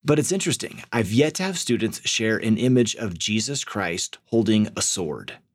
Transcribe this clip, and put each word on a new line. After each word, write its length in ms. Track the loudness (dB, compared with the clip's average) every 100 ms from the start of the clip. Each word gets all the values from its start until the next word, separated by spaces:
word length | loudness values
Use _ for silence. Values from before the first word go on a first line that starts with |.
But 140 | 4 2
it's 140 | 2
interesting, 500 | 0 0 -2 -6 -12 -4
I've 200 | -2 2
yet 240 | 4 2 2
to 80 |
have 160 | -4 -4
students 420 | -2 0 0 -4 -4
share 280 | 0 0 0
an 200 | 2 2
image 380 | 4 4 4 0
of 240 | -6 -6
Jesus 440 | -2 -2 -2 -6
Christ 540 | -6 -4 -4 -4 -6 -12 _
holding 380 | 2 4 4 2 0
a 60 |
sword. 520 | -4 -2 -4 -6 -10 -16 _